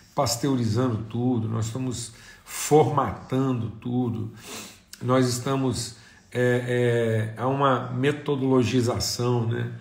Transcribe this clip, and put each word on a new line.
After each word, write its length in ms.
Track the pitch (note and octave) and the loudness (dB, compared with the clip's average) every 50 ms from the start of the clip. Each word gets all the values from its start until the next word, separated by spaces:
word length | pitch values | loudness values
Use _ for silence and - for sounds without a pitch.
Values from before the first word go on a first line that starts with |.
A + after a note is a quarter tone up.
| - - _ | -20 -6 _
pasteurizando 880 | D3 C#3 - - - - C#3 C3+ B2 A#2 G#2 G2+ B2 C3 B2+ A2 G2+ - | 0 0 0 0 0 0 0 2 2 2 2 2 2 2 0 0 -2 -4
tudo, 440 | - - A#2 B2 B2+ B2 A2+ A2 A2 | -6 -4 -2 0 0 0 0 0 -2
nós 180 | A2+ A2+ A2 | -2 -2 -4
estamos 460 | - - C3 C3 B2+ A2 - - - - - - - - - - | -4 -4 -6 -6 -6 -6 -8 -10 -12 -14 -18 -20 -20 -20 -20 -18
formatando 1300 | - - - - - D3 D#3 D3 B2+ C#3+ C3+ B2+ G2+ - - - - C3 C3 C3+ C3 B2 A2 G#2 G2+ - - | -12 -10 -8 2 6 6 6 8 6 4 2 0 0 -4 -8 -6 -2 -2 0 2 0 0 -2 -4 -6 -8 -10
tudo, 520 | - B2 A#2+ B2+ B2+ A2+ G2+ G#2+ G#2 G#2+ - - - - - - - - - - - _ - - | -8 -4 -2 0 0 0 -2 -4 -6 -8 -10 -14 -16 -16 -16 -14 -16 -16 -20 -20 -20 _ -14 -6
nós 260 | - A#2+ B2+ C3 B2+ B2 | -2 2 2 4 2 2
estamos, 680 | A#2+ - - C#3 C3+ C3+ C3 B2+ A2 - - - - - - - - - - _ | 0 -2 -2 -2 0 0 0 0 -2 -2 -6 -8 -12 -16 -20 -20 -20 -20 -18 _
é, 1000 | - B2 B2 B2 B2 B2 A#2+ B2 B2 B2 B2 A#2+ A#2 A#2 A#2 A2+ A2 A2 A2 - - | -2 0 2 2 2 2 0 0 0 2 2 2 2 2 2 2 0 0 -2 -4 -4
é, 40 | - | -4
há 60 | A#2+ | -2
uma 440 | C3 C#3 C#3 C#3 C3+ B2+ A#2+ A#2+ - | -2 0 2 2 2 2 2 0 -4
metodologização, 1500 | B2 B2 C3 D3 D3 - - D3 C#3+ B2+ C3 C3 C3 B2+ A#2 G2+ B2+ B2+ A2+ B2 A2+ A#2 - - - - A#2+ B2 B2 A#2+ A2+ | -4 0 0 0 0 0 -2 -4 -2 0 2 4 4 4 4 4 2 2 2 0 0 -2 -4 -4 -2 -2 0 0 2 0 0
né? 260 | A2+ A#2 A#2+ A#2 A#2 - - | -2 -2 -4 -4 -6 -8 -12